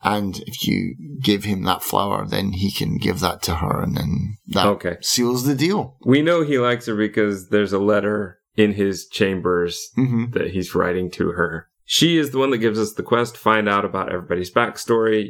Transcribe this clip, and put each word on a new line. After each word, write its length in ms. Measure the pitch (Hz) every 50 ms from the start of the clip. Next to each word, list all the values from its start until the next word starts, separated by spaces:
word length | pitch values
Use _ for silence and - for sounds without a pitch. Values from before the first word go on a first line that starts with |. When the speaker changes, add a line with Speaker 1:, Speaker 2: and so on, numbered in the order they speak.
| -
Speaker 1:
And 340 | 101 104 104 101 95 90 - -
if 220 | - - - - -
you 280 | 104 95 95 95 127 131 160 143 147 139
give 240 | 131 104 104 98 98
him 180 | 104 101 95 98
that 180 | 95 90 -
flower, 440 | - - - 98 98 101 101 101 104 98
then 240 | - 101 98 98
he 200 | 92 90 98 98
can 260 | - - 101 - - -
give 240 | - 101 92 -
that 200 | 90 85 82 - -
to 120 | - 85
her, 260 | 80 85 - - -
and 140 | - - -
then 420 | - 78 73 80 - 95 98 107 - _ -
that 200 | - 98 92 101
Speaker 2:
Okay. 300 | 101 - - 90 87 -
Speaker 1:
seals 440 | - - - 123 120 120 123 127 123
the 100 | 143 143
deal. 400 | 131 151 175 202 196 135 - - _ -
Speaker 2:
We 160 | 120 127 147
know 220 | 151 165 175 170 156
he 160 | 147 143 127
likes 260 | 123 123 120 120 - 117
her 80 | 110
because 540 | 104 107 104 - 110 107 104 101 98 92 -
there's 240 | 107 104 104 92 98
a 60 | 95
letter 600 | 98 104 107 104 98 104 104 104 101 92 - _ _ _ _ -
in 160 | 107 104 101
his 340 | 101 98 101 95 87 - -
chambers 800 | - - 110 98 95 92 85 92 90 87 87 87 85 - - - - 120
Speaker 1:
Mm-hmm. 340 | 131 131 120 113 117 123
Speaker 2:
that 200 | 120 - 73 73
he's 240 | 90 95 87 - -
writing 340 | 92 87 90 87 92 92 90
to 180 | - - 87 85
her. 380 | 85 87 85 78 80 82 - _ _ _ _
She 320 | - - - 151 170 170 160
is 140 | 147 131
the 60 | 131 131
one 140 | 135 139
that 60 | 135 110
gives 180 | 113 113 107 110
us 160 | 107 104 -
the 100 | - -
quest, 340 | - 120 117 120 113 - -
find 300 | - 110 110 107 104 104
out 160 | 101 101 98
about 260 | 95 90 95 90 -
everybody's 400 | 90 90 87 - 87 90 90 -
backstory. 720 | - 120 107 95 - - - - 117 113 113 110 110 107 104 -